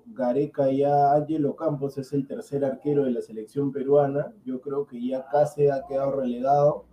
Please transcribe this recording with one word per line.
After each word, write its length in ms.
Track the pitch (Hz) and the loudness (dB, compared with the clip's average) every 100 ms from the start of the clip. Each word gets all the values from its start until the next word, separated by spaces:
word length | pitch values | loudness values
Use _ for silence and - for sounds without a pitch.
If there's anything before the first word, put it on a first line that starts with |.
| 120 | -14
Gareca 640 | 110 123 135 147 - 135 | -4 -2 0 -2 0 2
ya, 420 | 135 143 143 143 | 2 2 4 4
Ángelo 420 | 151 147 156 135 - | 4 2 -2 -2 -2
Campos 420 | 160 139 139 139 | -4 -2 -4 -6
es 120 | 127 | -4
el 140 | 143 127 | -4 -4
tercer 400 | 123 - 139 135 | -8 -6 -4 -2
arquero 380 | 123 143 143 | -4 -2 0
de 80 | 131 | 0
la 100 | 117 | -2
selección 500 | 110 110 110 143 139 | -6 -12 -8 -4 -4
peruana. 600 | 131 131 143 139 139 156 - | -2 2 4 4 -2 -6 -10
Yo 160 | 127 127 | -10 -8
creo 280 | 143 139 143 | -6 -6 -6
que 200 | 120 123 | -6 -6
ya 200 | 131 - | -6 0
casi 400 | 143 147 147 143 | 2 2 2 2
ha 180 | 135 - | 2 -4
quedado 240 | 135 139 | -2 -2
relegado, 720 | 135 123 120 135 143 147 151 - | -2 -2 -2 2 4 4 2 -10